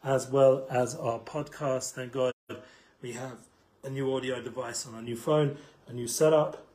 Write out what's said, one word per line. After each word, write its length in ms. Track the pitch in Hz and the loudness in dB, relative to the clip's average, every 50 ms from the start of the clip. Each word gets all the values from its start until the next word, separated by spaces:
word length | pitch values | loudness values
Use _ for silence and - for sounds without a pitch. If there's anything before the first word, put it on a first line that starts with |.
| - | 0
as 240 | 135 135 131 127 123 | 0 0 0 0 2
well 380 | 131 139 135 135 131 - - - | 4 6 8 8 6 4 0 -2
as 280 | 127 123 123 117 123 | 0 0 0 0 -2
our 240 | - - 127 107 113 | -4 -4 -4 -4 -4
podcast. 720 | - - - 151 147 147 - - 151 139 131 131 123 - - | -6 -8 -8 -8 -8 -8 -10 -6 -4 -2 -2 -2 -4 -6 -10
Thank 200 | - 127 123 120 | -10 -12 -8 -2
God 200 | 135 127 127 120 _ _ _ 170 - - - - - _ _ _ _ - | 0 0 0 -2 _ _ _ -14 -14 -14 -20 -20 -20 _ _ _ _ -14
we 80 | 123 | -12
have 260 | 117 113 131 131 123 107 - _ _ _ _ _ _ _ - | -10 -10 -10 -10 -12 -14 -20 _ _ _ _ _ _ _ -12
a 80 | 135 | -8
new 200 | 135 135 139 135 135 | -6 -2 -2 0 0
audio 260 | 131 127 131 127 120 | -2 -2 -2 -4 -4
device 460 | 113 123 110 127 127 117 120 - - 123 | -6 -10 -8 -8 -8 -6 -6 -8 -10 -10
on 80 | 113 | -12
our 60 | 113 113 | -12 -8
new 120 | 120 117 | -8 -8
phone, 420 | 117 - - 156 151 151 143 139 - - - _ _ _ | -6 0 2 4 4 4 2 0 -6 -14 -20 _ _ _
a 80 | - 123 | -12 -8
new 140 | 120 120 113 | -8 -6 -4
setup. 580 | - - 156 156 160 156 156 - - - - - _ | 2 4 6 8 8 6 4 4 -2 -10 -16 -20 _